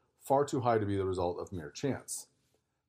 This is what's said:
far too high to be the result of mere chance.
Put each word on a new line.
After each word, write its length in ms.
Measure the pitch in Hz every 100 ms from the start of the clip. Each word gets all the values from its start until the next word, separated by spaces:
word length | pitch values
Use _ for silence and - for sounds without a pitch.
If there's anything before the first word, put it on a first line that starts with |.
| _ _
far 240 | - 135
too 180 | 143 139
high 180 | 120 113
to 60 | 101
be 120 | 98
the 80 | 95
result 340 | 92 87 87
of 140 | 87
mere 160 | 90 73
chance. 580 | - 139 - - - - _ _ _ _ _